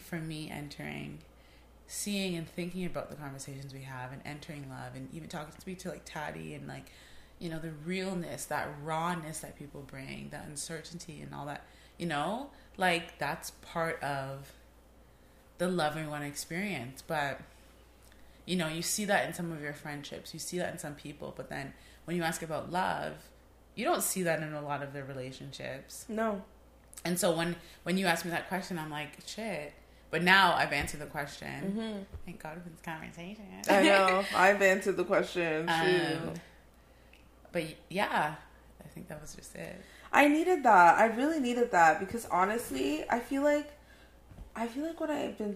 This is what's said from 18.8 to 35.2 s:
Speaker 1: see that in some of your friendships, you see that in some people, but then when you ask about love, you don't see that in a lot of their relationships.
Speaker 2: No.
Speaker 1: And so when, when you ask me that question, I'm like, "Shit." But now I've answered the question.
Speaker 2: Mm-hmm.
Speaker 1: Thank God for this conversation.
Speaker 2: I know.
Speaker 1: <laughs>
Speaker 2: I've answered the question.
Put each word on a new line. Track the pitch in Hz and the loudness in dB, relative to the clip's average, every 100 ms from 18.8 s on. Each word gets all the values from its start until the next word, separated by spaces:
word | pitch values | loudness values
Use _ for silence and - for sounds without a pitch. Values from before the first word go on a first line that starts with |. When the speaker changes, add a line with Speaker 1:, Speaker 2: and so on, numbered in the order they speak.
Speaker 1:
see | - - 202 | -2 -2 2
that | 196 139 | 2 2
in | |
some | 165 170 | -4 -6
of | 160 | -6
your | 147 | -8
friendships, | 147 151 143 143 - - | -8 -8 -10 -10 -12 -12
you | 160 | -12
see | - 180 | -6 -4
that | - | -4
in | 165 | -6
some | 151 147 | -10 -10
people, | 147 147 143 - | -14 -10 -10 -10
but | - | -10
then | 143 135 - - - - | -8 -10 -14 -20 -16 -4
when | 175 | 0
you | |
ask | 165 165 | 0 -2
about | 160 147 135 | -4 -6 -2
love, | 175 190 156 151 151 - - - - - - | 0 0 0 -4 -8 -18 -20 -20 -20 -16 -4
you | 277 | 0
don't | 269 | 0
see | 202 190 | 0 0
that | 170 160 | 0 0
in | 156 | -2
a | 151 | -6
lot | 147 139 | -4 -4
of | 139 | -6
their | 139 135 | -8 -8
relationships. | 135 131 131 139 135 127 135 - - - | -8 -8 -10 -14 -10 -8 -10 -12 -14 -6
Speaker 2:
No. | 214 226 202 - - - - - - 170 | -2 0 -2 -8 -20 -20 -20 -20 -8 -2
Speaker 1:
And | 175 | 2
so | 185 | 2
when, | 165 170 170 - - | 2 0 -4 -10 -10
when | 170 185 | -2 2
you | 180 | 2
ask | 165 175 | 2 0
me | |
that | 165 - | -4 -2
question, | 190 185 175 | -4 -4 -6
I'm | 156 | -4
like, | 151 147 - - | -6 -8 -10 -12
"Shit." | - 220 160 147 - - - - | -8 -6 -6 -8 -14 -20 -20 -4
But | 160 | 2
now | 180 190 180 156 | 8 8 8 6
I've | 147 | 4
answered | 143 143 147 | 2 -2 -4
the | 143 | -8
question. | 151 143 - 147 135 190 214 | -6 -6 -8 -10 -6 -4 -2
Speaker 2:
Mm-hmm. | 226 202 196 - - | -4 -6 -10 -12 -12
Speaker 1:
Thank | 165 | -12
God | 156 170 | -12 -12
for | 175 | -14
this | 160 | -12
conversation. | 170 160 - 170 175 214 196 185 - | -10 -10 -10 -12 -14 -14 -16 -6 4
Speaker 2:
I | 202 | 8
know. | 202 196 190 185 196 | 10 8 8 4 4
Speaker 1:
<laughs> | 196 | 8
Speaker 2:
I've | 190 202 | 8 10
answered | 190 196 202 180 | 6 6 2 0
the | 180 | 4
question. | 170 | 4